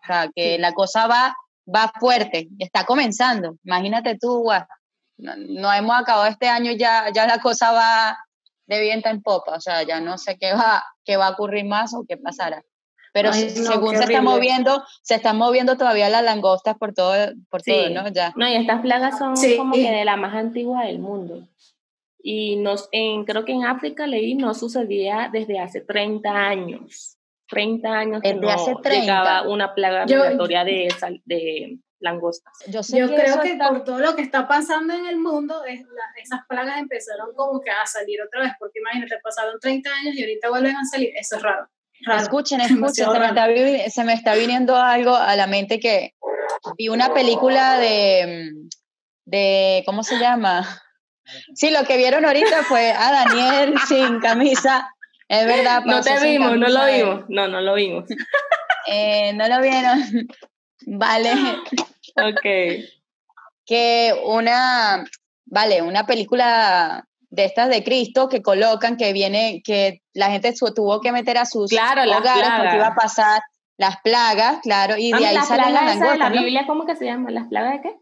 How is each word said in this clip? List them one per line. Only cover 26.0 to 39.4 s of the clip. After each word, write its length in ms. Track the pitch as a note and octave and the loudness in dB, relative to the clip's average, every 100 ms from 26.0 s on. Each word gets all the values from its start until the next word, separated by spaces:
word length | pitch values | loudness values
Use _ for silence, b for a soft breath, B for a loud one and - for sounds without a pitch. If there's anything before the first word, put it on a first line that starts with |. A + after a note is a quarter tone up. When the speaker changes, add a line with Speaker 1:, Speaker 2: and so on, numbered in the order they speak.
| G#3 G#3+ G#3 G3+ | -4 -4 -4 -2
Speaker 2:
años. 840 | G3+ G3 F3 - - - - _ _ _ _ | -2 -2 -6 -12 -18 -20 -20 _ _ _ _
Treinta 460 | G#3+ G#3 A3+ A3 A3 | -4 -2 -4 -4 -4
años 240 | G#3+ G#3+ | -4 -2
que 120 | G3 | -2
Speaker 1:
Desde 80 | G3 | 0
Speaker 2:
no 80 | G#3 | 0
Speaker 1:
hace 240 | G3 F3 B3 | 0 -2 -2
treinta. 160 | - G3+ G#3 F#3+ | 0 0 2 2
Speaker 2:
llegaba 200 | F#3 F#3 G3 | 2 2 0
una 260 | G#3 G3 | -4 -4
plaga 320 | G3 F#3+ F#3 F#3+ | -2 0 0 2
Speaker 3:
Yo 120 | C4+ | 2
Speaker 2:
migratoria 480 | C4+ B3+ - F3 F3+ | 4 0 0 0 0
de 280 | F#3+ F3 F3 | -2 -2 -4
sal-, 220 | F3 F3 | -8 -10
de 560 | - E3+ D#3+ D#3 - - _ _ | -6 -6 -4 -8 -10 -16 _ _
langostas. 540 | F3 E3+ E3+ E3+ _ _ - | -8 -4 -6 -8 _ _ -12
Speaker 1:
Yo 160 | G#3+ | -10
sé 160 | G#3 B3 | -2 0
Speaker 3:
Yo 80 | B3+ | 2
Speaker 1:
que 80 | D4 | 2
Speaker 3:
creo 120 | C#4 C#4+ | 2 2
Speaker 1:
eso 60 | |
Speaker 3:
que 120 | D4+ | 0
Speaker 1:
está 160 | D4+ C#4 | 0 0
Speaker 3:
por 140 | C4 C4 | 0 -4
todo 140 | B3+ | -2
lo 160 | D4+ D#4+ | -2 -2
que 60 | |
está 260 | C4+ C4+ C4 | -2 -2 0
pasando 460 | C#4+ D#4 D#4 D#4+ | 0 0 -4 -4
en 120 | F4 F4 | -6 -6
el 100 | E4+ | -4
mundo, 460 | E4 D4+ D4 D#4+ | -4 -4 -6 -8
es 160 | C4 B3 | -10 -14
la, 420 | B3+ A#3+ A3+ A#3 | -16 -16 -14 -16
esas 200 | A#3+ B3+ - | -12 -12 -8
plagas 280 | B3 C4 C#4+ | -6 -6 -6
empezaron 500 | C#4+ A#3+ A3 G#3 A3 B3+ | -8 -10 -10 -12 -12 -6
como 260 | C#4 C4+ | -4 -4
que 100 | C4 | -4
a 140 | G#3 - | -4 -4
salir 360 | A3 G3+ G#3 | -6 -8 -8
otra 200 | G#3 B3+ | -8 -4
vez, 100 | C4 - | -4 -6
porque 200 | G3+ A3 | -12 -10
imagínate, 360 | A3 A#3+ A#3 A3 | -8 -8 -8 -10
pasaron 340 | A3 A3 | -8 -6